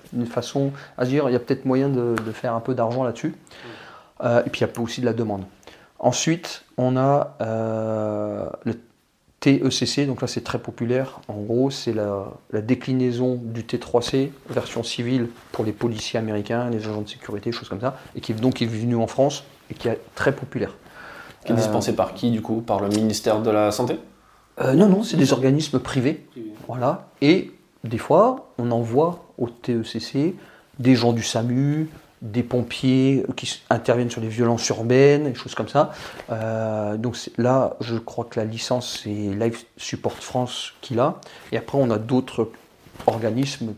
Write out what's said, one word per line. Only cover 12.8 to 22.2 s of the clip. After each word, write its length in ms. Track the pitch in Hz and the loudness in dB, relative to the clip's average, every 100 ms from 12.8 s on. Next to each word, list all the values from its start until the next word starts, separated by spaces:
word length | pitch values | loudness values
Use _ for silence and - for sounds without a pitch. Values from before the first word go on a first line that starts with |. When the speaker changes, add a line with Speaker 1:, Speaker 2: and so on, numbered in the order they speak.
| - 131 127 120 127 123 | 0 0 0 0 0 -2
Speaker 1:
du 240 | 117 113 110 | -6 -8 -6
T 140 | 123 | -8
trois 220 | - 120 | 0 0
C, 320 | 120 135 139 - - | 2 0 -2 -6 -6
version 340 | 117 - 120 | -6 -4 -6
civile 460 | 113 - 120 131 117 - - | -6 -4 0 0 0 -6 -10
pour 100 | - | -4
les 80 | 117 | -2
policiers 480 | 101 120 110 - 117 | -2 -2 -2 -4 -4
américains, 500 | 110 104 101 120 123 | -2 -2 -2 -2 -2
les 180 | 113 107 | -2 -4
agents 140 | 107 | -6
de 80 | 104 | -8
sécurité, 420 | - - 104 120 | -12 -10 -6 -6
choses 180 | 117 - | -6 -8
comme 120 | 104 | -6
ça, 160 | 127 135 - - | -4 -6 -12 -10
et 60 | |
qui 120 | - | -6
est, 20 | 110 | 0
donc, 260 | 127 - | 2 2
est 40 | 117 | -2
venu 320 | 110 120 117 | -2 0 0
en 100 | 110 | 0
France 380 | - 139 143 - - - | 2 0 0 -10 -20 -16
et 20 | |
qui 140 | - 120 | -6 -4
est 120 | 113 - | -4 -8
très 220 | - 135 135 | -2 0 0
populaire. 400 | 127 - 98 - - - - - - - - | -6 -6 -6 -8 -20 -20 -18 -18 -20 -10 0
Speaker 2:
Qui 80 | |
est 20 | 117 | 2
dispensé 360 | 110 110 104 | 2 2 0
Speaker 1:
Euh, 40 | 95 | 0
Speaker 2:
par 180 | 92 | -2
qui, 180 | - | 0